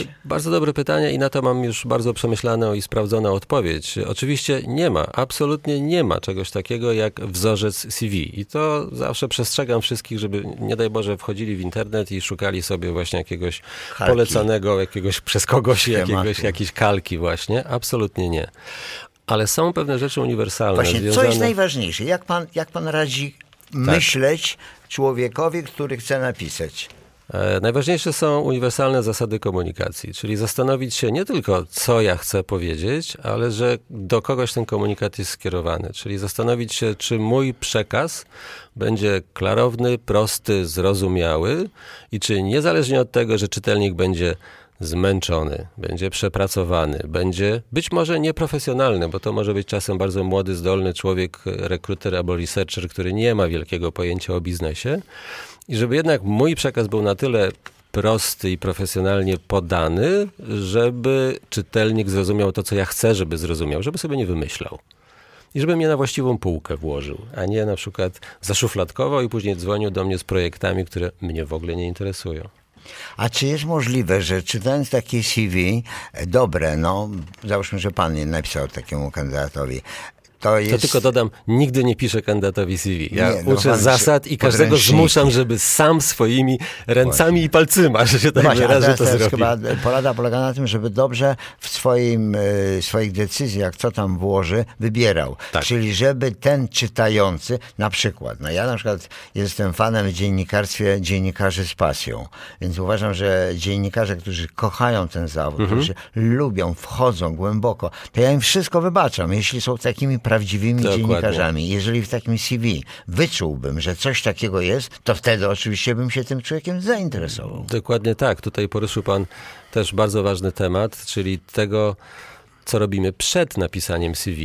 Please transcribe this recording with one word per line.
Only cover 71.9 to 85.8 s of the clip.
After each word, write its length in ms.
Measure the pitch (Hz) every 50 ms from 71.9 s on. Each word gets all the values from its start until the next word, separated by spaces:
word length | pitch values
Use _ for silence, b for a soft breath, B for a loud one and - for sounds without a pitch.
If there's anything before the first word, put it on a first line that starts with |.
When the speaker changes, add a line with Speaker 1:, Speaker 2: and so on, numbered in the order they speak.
| 85 - 101 98 92 - - 87 80 78 80 - - _ _ _ _ B B B B B B B B
Speaker 2:
A 120 | - 107 117
czy 160 | - - 139
jest 180 | 139 151 147 151
możliwe, 580 | 160 165 151 127 117 127 131 104 80 92 101
że 200 | 87 78 92 92
czytając 480 | 90 - - 107 95 127 139 147 135 -
takie 320 | - 120 - - 123 117
C 180 | 107 - - 117 110 98
V, 80 | 87 90 90 92 110 117 117 B B B B B
e, 140 | B - 85
dobre, 500 | 87 90 127 123 92 90 85 78 80 76
no, 320 | 78 82 85 95 101 107 104 101 90 76 82 - - -
załóżmy, 340 | 101 104 98 98 - 104 95
że 120 | 87 101
pan 260 | 87 - 90 82 80
je 100 | 78 76
napisał 420 | 78 82 80 73 - - 76 69 67
takiemu 420 | - 67 - - 73 73 71 71
kandydatowi, 720 | - 78 71 69 67 71 71 69 - 71 69 64 64 65 B B B B B B B _ _ _ _ _
to 100 | - 107
Speaker 1:
To 80 | 110 107
Speaker 2:
jest 220 | 104 107 123 113
Speaker 1:
tylko 180 | - - - 127
dodam, 300 | 110 131 120 127 113 101 B B B -
nigdy 360 | 113 131 147 135 123 135 123
nie 120 | 123 110
piszę 260 | - 127 107 101 110
kandydatowi 560 | - - 104 104 98 98 92 104 98 90 95 87
C 100 | - 98
V. 60 | 92 82 78 -
Ja 200 | - 92 92 92
Speaker 2:
Nie, 100 | - -
no, 80 | - 135 135
Speaker 1:
uczę 140 | 127 - 135
Speaker 2:
pan 80 | 113 110
Speaker 1:
zasad 460 | 107 131 127 120 - 156 147 139 -
i 120 | - 147 -
każdego 260 | - 131 113 143 156 113
Speaker 2:
podręczniki. 280 | 151 139 - - 143 156
Speaker 1:
zmuszam, 320 | 165 156 - 156 139 139
żeby 280 | 117 127 127 113 117 101
sam 420 | - - - -